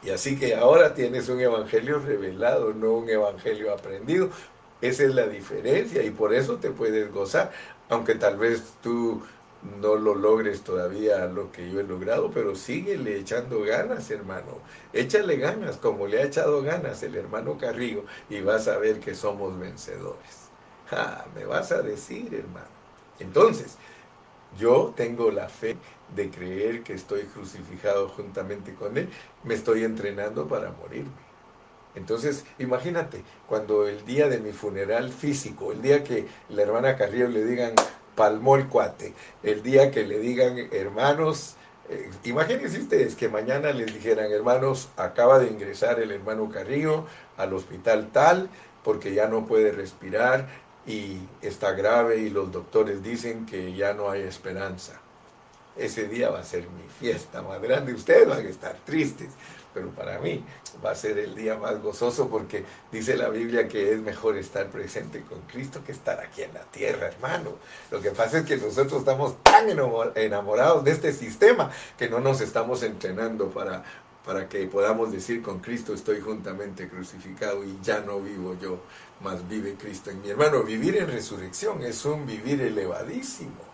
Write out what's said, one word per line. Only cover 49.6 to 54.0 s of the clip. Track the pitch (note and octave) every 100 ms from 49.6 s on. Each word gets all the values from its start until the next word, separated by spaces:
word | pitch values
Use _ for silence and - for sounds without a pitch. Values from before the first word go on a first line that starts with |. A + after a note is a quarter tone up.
| G#2+
respirar | G#2 G2 - F#2+ G#2 A#2+ C3 C3+ - - - -
y | G#2+ G2+ F#2+ F#2 -
está | G#2 F#2+ G2+
grave | F#2+ G2+ A#2 A#2 A2+
y | G#2+
los | G2 F#2+
doctores | F2+ E2+ A2 G#2+ G2
dicen | G2 A#2+ A#2 A2+ A2+
que | F#2+ F#2
ya | F#2 G2+
no | G#2